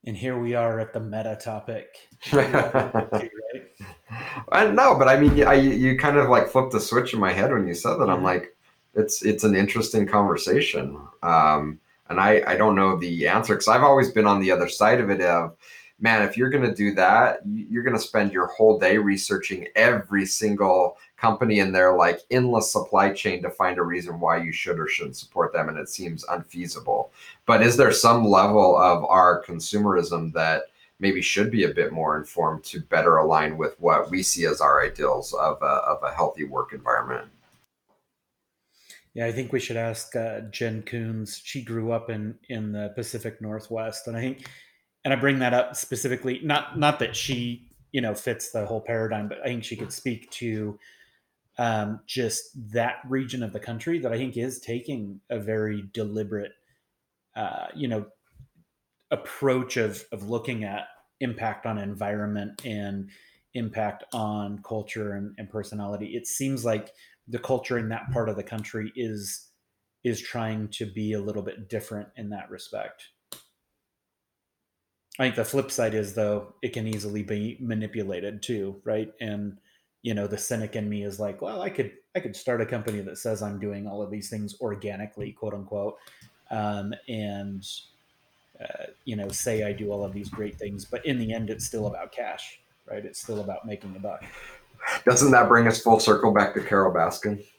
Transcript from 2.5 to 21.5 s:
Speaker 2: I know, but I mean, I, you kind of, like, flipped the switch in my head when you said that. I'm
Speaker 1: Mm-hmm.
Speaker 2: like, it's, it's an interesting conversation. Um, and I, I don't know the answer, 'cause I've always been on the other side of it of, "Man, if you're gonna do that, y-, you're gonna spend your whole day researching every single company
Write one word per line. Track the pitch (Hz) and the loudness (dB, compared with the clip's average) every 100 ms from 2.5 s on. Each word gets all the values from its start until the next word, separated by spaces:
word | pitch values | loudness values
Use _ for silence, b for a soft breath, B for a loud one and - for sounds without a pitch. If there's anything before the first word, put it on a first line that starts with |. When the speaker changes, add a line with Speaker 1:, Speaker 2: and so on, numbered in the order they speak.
| 143 - 135 117 113 - 107 - 107 110 131 - _ 92 - _ 113 B B - | 2 2 0 2 -2 0 -4 -4 -10 -12 -12 -16 _ -20 -20 _ -12 B B 0
Speaker 2:
I | 190 214 | 4 4
know, | 202 269 - | 6 6 8
but | 131 | 8
I | 139 | 8
mean, | 147 143 | 8 8
I, | 135 | 8
you | 139 135 113 131 131 | 8 6 4 4 4
kind | 147 143 | 4 4
of, | 123 | 6
like, | 120 - | 4 6
flipped | 131 131 | 2 2
the | 107 | -2
switch | - 131 127 | 2 0 0
in | 117 | 0
my | 95 | 2
head | 92 101 | 2 2
when | 120 90 | 2 0
you | |
said | 85 - 175 | -2 -2 2
that. | 113 | 2
I'm | 92 | 2
Speaker 1:
Mm-hmm. | |
Speaker 2:
like, | 92 90 - _ _ _ _ | 2 0 -4 _ _ _ _
it's, | 107 107 - | -2 0 0
it's | 107 104 | 0 2
an | 107 95 | 4 4
interesting | 98 117 110 110 98 | 2 2 2 2 4
conversation. | 104 98 87 - 143 143 69 67 71 73 _ | 4 4 0 2 2 2 -2 -6 -10 -16 _
Um, | 85 82 76 76 76 78 _ _ - | 2 6 6 4 0 -10 _ _ -4
and | 90 | 2
I, | 101 107 - | 6 6 4
I | 92 | 4
don't | 107 98 | 4 6
know | 95 92 | 4 2
the | 87 85 76 | -2 0 2
answer, | 101 - | 2 2
'cause | - - | 2 4
I've | 120 | 6
always | 143 139 190 | 8 6 6
been | 110 104 | 4 6
on | 101 | 6
the | 92 | 4
other | 90 87 | 4 2
side | - 104 123 | 4 4 6
of | 104 | 2
it | 95 | 2
of, | 87 85 82 - B B B _ | 4 2 0 -10 B B B _
"Man, | 110 110 | 2 4
if | 101 113 | 2 2
you're | 131 | 2
gonna | 139 120 | 2 2
do | 98 104 | 2 0
that, | 95 92 110 123 - 101 | 4 6 8 6 2 -4
y-, | 110 104 | -6 -4
you're | 117 | -2
gonna | 123 113 | 0 0
spend | - 110 101 | 0 0 2
your | 95 87 | 0 -2
whole | - 110 104 | 6 6 8
day | 107 104 | 6 6
researching | 101 98 - 95 - 92 - | 4 2 0 -2 -2 -6 -2
every | 104 117 113 - 98 95 | 4 4 4 0 0 0
single | - 107 101 95 92 90 b b _ | 0 0 2 4 4 4 b b _
company | 113 107 117 | 0 2 2